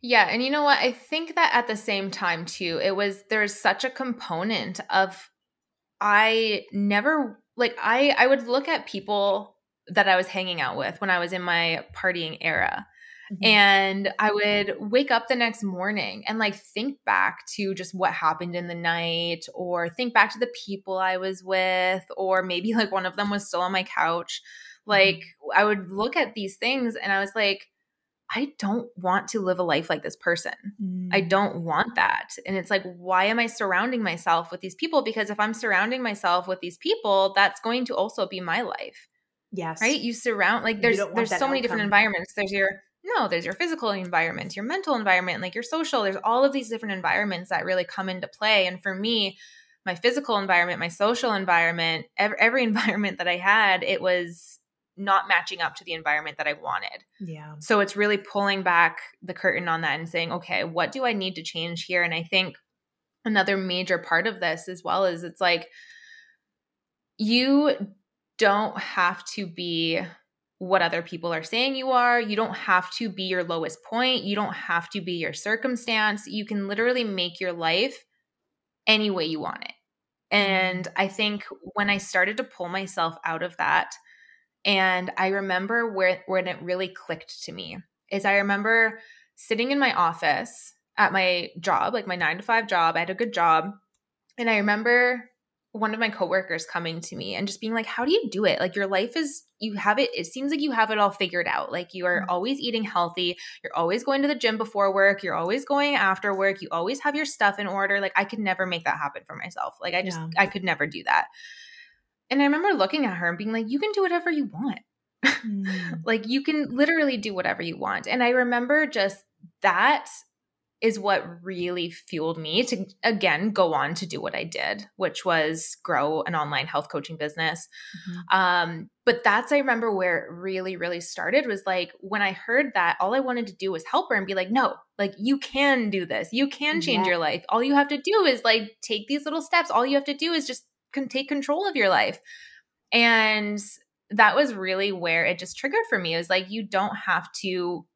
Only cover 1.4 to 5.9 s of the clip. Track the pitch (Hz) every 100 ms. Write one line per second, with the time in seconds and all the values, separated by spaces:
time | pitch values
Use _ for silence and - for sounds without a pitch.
1.4 | 330 240 240 214 - 202 196 190 185 165
2.4 | 170 - 175 165 190 190 202 196 - 220
3.4 | 208 202 - 196 262 - 262 240 - 165
4.4 | 196 208 117 185 - - 190 185 - _
5.4 | _ _ _ _ _